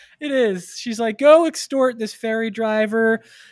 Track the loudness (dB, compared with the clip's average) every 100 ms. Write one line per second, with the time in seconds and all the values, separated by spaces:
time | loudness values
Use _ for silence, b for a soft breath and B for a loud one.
0 | b b -4 0 0 -2 -8 -12 -10 -4
1 | -4 2 6 6 6 -2 -6 -2 -2 -2
2 | -8 -8 -6 -4 -4 -4 -2 0 0 2
3 | 2 0 b b b